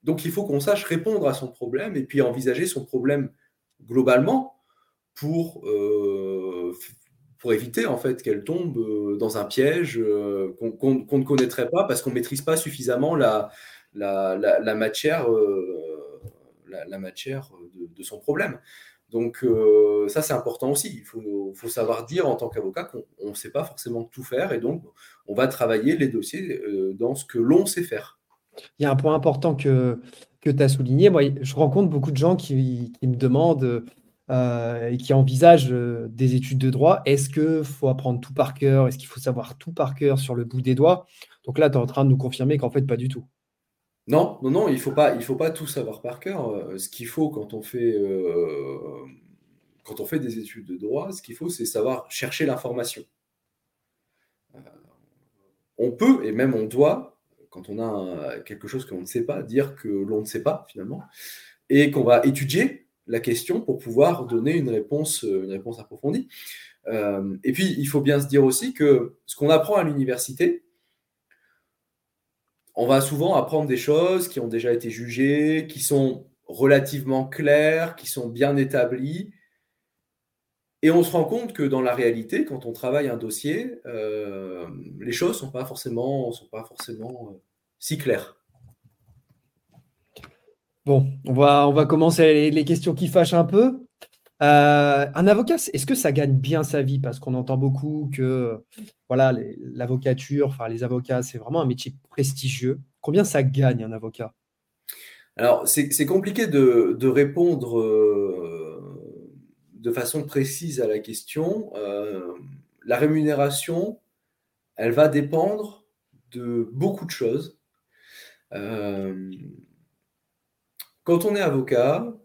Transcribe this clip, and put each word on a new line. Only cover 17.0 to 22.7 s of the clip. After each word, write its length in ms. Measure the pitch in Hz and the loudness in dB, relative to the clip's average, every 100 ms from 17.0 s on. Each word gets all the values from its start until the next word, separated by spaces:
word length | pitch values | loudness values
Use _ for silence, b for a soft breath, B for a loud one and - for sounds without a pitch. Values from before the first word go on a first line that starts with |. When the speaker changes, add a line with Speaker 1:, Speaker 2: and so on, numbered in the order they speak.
| 95 - 131 135 135 90 87 | -12 -12 -10 -10 -12 -20 -20
Speaker 1:
de, 140 | 90 85 | -16 -18
de 160 | - | -16
son 160 | 95 107 | -16 -10
problème. 400 | - 151 202 123 b b b b _ | -4 -2 -2 -6 b b b b _
Donc, 340 | 113 117 117 | -4 -4 -2
euh, 640 | 127 113 107 107 107 104 104 | 0 4 6 8 8 4 0
ça, 160 | 101 | -2
c'est 100 | 156 | -2
important 380 | 135 123 - 131 | -2 -4 -4 -2
aussi. 180 | 139 - | -2 -4
Il 140 | - 110 | -10 -14
faut, 480 | 113 107 101 98 | -14 -8 -8 -8
faut 140 | 98 117 | -10 -10
savoir 400 | 123 113 117 117 | -4 -2 -2 -4
dire 200 | 175 156 | -2 0
en 80 | 117 | -2
tant 140 | 120 | -4
qu'avocat 340 | - 95 | -6 -6